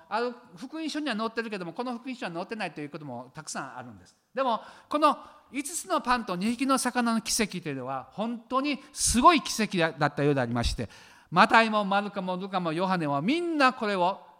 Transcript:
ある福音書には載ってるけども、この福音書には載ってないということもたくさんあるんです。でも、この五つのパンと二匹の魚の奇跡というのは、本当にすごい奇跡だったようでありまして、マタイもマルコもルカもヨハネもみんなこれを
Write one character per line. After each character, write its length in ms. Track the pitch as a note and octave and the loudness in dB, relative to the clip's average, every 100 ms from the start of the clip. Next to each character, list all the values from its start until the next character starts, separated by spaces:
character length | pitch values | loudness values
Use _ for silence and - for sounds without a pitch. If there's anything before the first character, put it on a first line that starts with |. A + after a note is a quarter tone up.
| - | -6
あ 120 | G#3+ | -2
る 140 | B3 A#3+ - F3+ | -2 -6 -16 -16
福 200 | C4 D#4 | -12 -8
音 120 | D#4 | -6
書 120 | D4+ | -4
に 80 | D4 | -4
は 80 | G#3+ | -2
載 100 | A3+ | -4
っ 20 | |
て 120 | A#3 | -4
る 60 | A3+ | -6
け 100 | G#3 | -8
ど 60 | |
も、 80 | E3+ | -8
こ 100 | E3 | -6
の 100 | B3 | -6
福 140 | A#3 C4 | -6 -8
音 60 | |
書 140 | A#3+ G#3 | -8 -8
に 60 | |
は 60 | E3+ | -6
載 60 | A#3 | -8
っ 20 | |
て 80 | A3 | -6
な 100 | F3+ | -6
い 60 | |
と 80 | D3+ | -6
い 40 | |
う 60 | D3 | -10
こ 80 | E3 | -10
と 60 | |
も 260 | D3 A#2+ B2 | -12 -12 -14
た 80 | D#3+ | -16
く 80 | D3+ | -12
さ 120 | F#3+ | -10
ん 160 | C3+ A#2+ | -10 -12
あ 40 | |
る 80 | B2 | -14
ん 80 | G2 | -18
で 80 | F2 | -20
す。 80 | _ _ | _ _
で 80 | B3 | -2
も、 180 | C4 G#3+ - - - | 0 -2 -4 -20 -6
こ 100 | D4 | 2
の 180 | D4+ - - - _ | 2 2 -6 -20 _
五 240 | C4 - | -8 -8
つ 120 | E4+ F#4+ | -8 -2
の 140 | D#4 | -2
パ 180 | B3 B3 | 2 0
ン 80 | G3+ | 0
と 100 | F3 | -2
二 140 | G#3+ | -2
匹 160 | A#3+ C4+ | 0 2
の 100 | C4 | 2
魚 360 | B3 B3 A#3 | 2 0 0
の 60 | A3+ | 0
奇 220 | - - | 0 0
跡 180 | F3 F3+ | -2 -2
と 80 | D#3 | -6
い 40 | |
う 40 | C3+ | -6
の 100 | B2+ | -6
は、 220 | C3+ B2+ | -8 -8
本 260 | - A3+ A#3 | -6 -6 -6
当 220 | - B3+ | -2 -2
に 180 | D4 C#4 - | 0 -2 -6
す 280 | - - A3+ | -2 2 6
ご 120 | D#4 | 8
い 80 | D#4 | 6
奇 220 | - - | 2 -2
跡 160 | G#3 F3+ | 0 2
だ 280 | E3 D3+ D3 | 0 2 0
っ 80 | |
た 80 | - | 2
よ 100 | C#3+ | 2
う 20 | |
で 60 | C3+ | 2
あ 60 | A#2 | 2
り 60 | |
ま 100 | A#2+ | 0
し 120 | A#2 | 0
て、 140 | - A2+ - - - _ | -2 -6 -10 -20 -20 _
マ 180 | E3+ G#3+ | 4 6
タ 140 | A#3+ | 6
イ 80 | A3 | 6
も 140 | G#3+ | 2
マ 160 | G3 G3 | 0 0
ル 100 | G#3 | -2
コ 120 | G3+ | -6
も 140 | F#3 F3+ | -6 -6
ル 120 | F#3+ | -4
カ 120 | F#3+ | -2
も 120 | E3+ | -2
ヨ 140 | D#3 F#3 | 0 0
ハ 120 | F3+ | 0
ネ 80 | D3+ | 0
も 140 | C#3+ | 0
み 180 | F#3 E4+ | 0 0
ん 160 | E4+ D4+ | 0 2
な 160 | C4 | 2
こ 140 | C4 G#3 | 2 -2
れ 100 | F#3+ | 2
を 240 | F3 G3 - | 0 0 -10